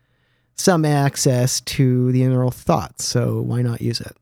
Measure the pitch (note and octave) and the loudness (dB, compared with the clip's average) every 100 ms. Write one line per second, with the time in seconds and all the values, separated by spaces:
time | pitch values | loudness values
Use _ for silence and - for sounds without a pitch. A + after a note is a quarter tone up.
0 | _ _ _ _ _ - - E3+ D#3 C#3+ | _ _ _ _ _ -2 2 4 4 2
1 | C#3 - C#3+ B2 B2+ - - - C3 B2 | 2 0 0 2 0 -2 -4 0 2 2
2 | B2 B2+ B2+ B2+ B2+ - - E3 - - | 2 2 2 2 0 -2 -2 -2 -2 -8
3 | - B2 A#2+ A2+ B2 A#2+ B2 A#2 A#2+ A#2 | -4 -2 -2 -2 -4 -2 -4 -4 -4 -6
4 | - - | -10 -18